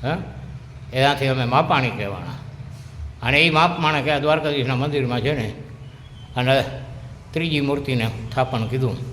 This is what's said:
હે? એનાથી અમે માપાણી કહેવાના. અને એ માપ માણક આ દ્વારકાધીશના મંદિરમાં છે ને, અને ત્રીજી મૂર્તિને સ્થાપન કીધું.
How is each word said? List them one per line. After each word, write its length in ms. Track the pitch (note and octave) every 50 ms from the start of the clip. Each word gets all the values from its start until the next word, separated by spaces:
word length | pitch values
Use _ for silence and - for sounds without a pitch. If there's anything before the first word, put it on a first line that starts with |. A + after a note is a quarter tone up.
| -
હે? 100 | C3 D#3+ F3 - - - - - - - - - - - - - - -
એનાથી 300 | C3 C3+ C#3 C#3+ C#3 C#3
અમે 180 | C3+ C3 C3 B2+
માપાણી 440 | A#2 B2 C#3+ D#3+ - F3 C#3+ C3 A#2+
કહેવાના. 420 | - - G#2 G2+ G2 F2+ F2 F2 - - - - - - - - - - - - - - - - - - -
અને 140 | A#2+ C3+ D3
એ 80 | D#3+ E3+
માપ 300 | D#3 D#3 E3 E3+ E3+ -
માણક 280 | E3 D3+ D#3 D3 B2+
આ 120 | D3 D3+ C#3+
દ્વારકાધીશના 560 | C#3+ D3+ D#3 D#3 D3+ D3+ C#3+ C#3+ A#2+ C3 C3
મંદિરમાં 460 | B2 C3+ D3+ C#3+ C#3+ C3 B2 B2 B2
છે 120 | A2 C#3 D3+
ને, 200 | C3+ A2 G#2 - - - - - - - - - - - - - - - - -
અને 280 | B2 B2 B2+ C3+ C#3 - - - - - - - - - - - - - -
ત્રીજી 300 | - E3 E3 E3 D3+ D3
મૂર્તિને 460 | C#3 C#3 C#3+ C#3 C#3+ C3+ C3 A#2+ A2+
સ્થાપન 600 | A2 - - - - - C3+ C3 B2+ - A2+ A2
કીધું. 300 | A2+ B2 C3 C3 A#2+ F#2 - - -